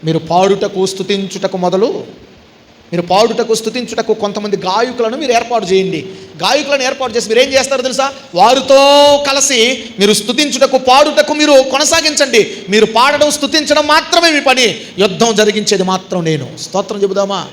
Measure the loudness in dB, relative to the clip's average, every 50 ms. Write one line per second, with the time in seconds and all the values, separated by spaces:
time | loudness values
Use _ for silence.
0 | -4 -2 -4 -4 -4 0 0 2 2 2 2 0 -2 -6 -2 -2 -4 -4 -4 -6
1 | -4 -4 -4 -4 -4 -8 -8 -6 -6 -6 -4 -2 -2 0 0 0 0 0 -2 -6
2 | -8 -12 -18 -20 -20 -20 -20 -20 _ _ _ _ _ _ _ _ _ -8 -6 -6
3 | -2 0 2 2 2 0 0 -2 -2 -2 -2 -4 -4 -6 -6 -6 -8 -6 -6 -6
4 | -2 -2 -2 -2 -2 -6 -6 -6 -6 -4 -6 -4 -4 -2 -2 0 -2 -2 -2 -4
5 | -4 -4 -4 -6 -4 0 0 0 0 0 -4 -4 -2 0 0 0 0 0 -4 -8
6 | -8 -10 -16 -18 -20 -20 -12 -4 -2 0 0 0 0 -2 -2 -2 -2 -4 -4 -4
7 | -6 -4 -4 -4 -2 0 2 2 2 2 2 -2 0 0 -2 -2 -2 -4 -2 -2
8 | -4 -4 -4 -10 -18 -8 0 2 4 4 4 2 2 4 4 6 6 6 6 6
9 | 6 6 6 2 0 -2 -2 -2 -2 0 0 0 0 0 0 -4 -8 -16 -4 0
10 | 2 2 2 0 -2 -6 -2 -2 -2 -2 0 0 0 2 2 0 2 4 4 4
11 | 4 4 2 0 0 0 0 0 2 6 6 6 6 4 0 0 0 2 0 2
12 | 0 0 0 0 -2 2 2 2 2 2 -4 -12 -8 -2 2 2 2 2 2 2
13 | 2 4 4 2 2 0 0 -2 -4 -2 -2 -2 0 2 0 0 2 2 2 0
14 | 2 2 0 2 2 2 0 2 0 0 2 2 2 0 0 -4 -10 -14 -4 -2
15 | -2 -2 2 0 0 0 2 2 2 2 2 -2 -2 0 0 0 0 0 -2 -4
16 | -4 -6 -6 -4 -2 -2 -2 -2 -4 -8 -12 -14 -16 -6 -4 -4 -4 -4 -4 -2
17 | -2 -2 0 -2 -2 -2 -4 -8 -8 -10